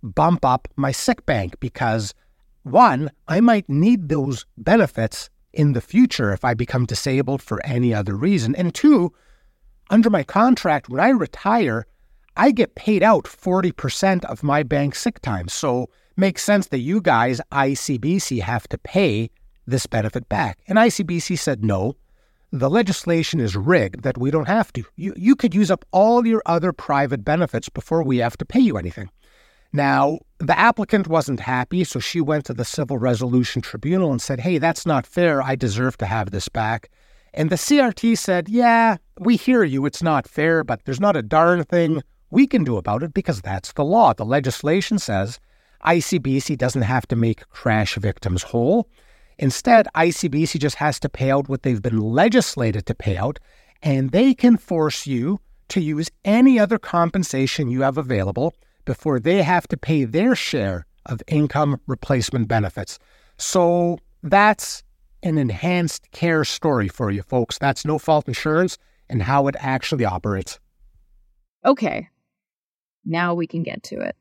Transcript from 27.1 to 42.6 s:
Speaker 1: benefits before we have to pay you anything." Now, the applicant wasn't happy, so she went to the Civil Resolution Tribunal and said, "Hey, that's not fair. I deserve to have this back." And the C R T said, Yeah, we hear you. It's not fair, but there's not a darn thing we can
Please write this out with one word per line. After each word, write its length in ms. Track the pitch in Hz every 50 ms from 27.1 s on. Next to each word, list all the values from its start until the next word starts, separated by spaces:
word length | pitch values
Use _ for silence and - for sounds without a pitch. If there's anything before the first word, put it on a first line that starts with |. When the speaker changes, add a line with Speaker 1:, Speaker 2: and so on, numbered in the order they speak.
| 135 123 104
Speaker 1:
benefits 440 | - 147 170 180 - - 113 - -
before 340 | _ - - - 165 165 160
we 140 | 131 135
have 200 | 123 117 117 - -
to 60 | -
pay 140 | _ - 240
you 200 | 262 220 147 101
anything." 320 | 82 87 - - 101 92 _ _ _ _ _ _ _ _ _ _ _ _ -
Now, 460 | 143 143 139 135 135 139 143 156 - _ _ _ _
the 200 | 165 131 165 -
applicant 480 | 190 233 240 - 208 - - 208 190
wasn't 320 | 156 160 160 147 - 135 113
happy, 440 | - 123 127 127 123 - - 180 180
so 160 | - - 131
she 200 | - - - 170
went 260 | 156 139 156 151 135
to 80 | - 135
the 100 | 113 120
Civil 340 | - - - 151 120 139 123
Resolution 640 | 113 127 120 104 127 123 120 127 123 - - 127 113
Tribunal 480 | - - 110 - 147 175 190 190 156
and 100 | 135 120
said, 200 | - - 139 127
"Hey, 180 | 110 175 185 151
that's 280 | 131 165 160 - -
not 200 | 170 151 131 -
fair. 340 | _ - 175 175 170 151 139
I 140 | 131 131 135
deserve 420 | 127 135 117 98 110 127 131 127 -
to 80 | 117
have 260 | 95 110 113 104 95 -
this 160 | 107 - -
back." 420 | _ 117 110 107 113 113 - _ _ _ _ _ _ _ _ _ -
And 160 | - 151 160
the 60 | 185
C 220 | 156 - - 294 294
R 140 | 269 240 196
T 240 | - - 233 226
said, 320 | - - - 190 180 165 185
Yeah, 480 | 214 240 247 240 233 233 226 226 208 175 _ _ _ -
we 180 | 180 214 240
hear 260 | - - - 254 240 208
you. 220 | 156 131 135 135
It's 160 | 147 - - 170
not 240 | 165 156 139 127 -
fair, 360 | _ - 151 165 165 160 151
but 200 | - 120 110 _
there's 160 | - 135 127
not 160 | 196 202 196
a 60 | 151 117
darn 400 | 104 156 156 165 170 180 175 151
thing 380 | _ - 175 170 160 160 156 - _ _ _ _ _ -
we 120 | 208 277
can 180 | 262 - 240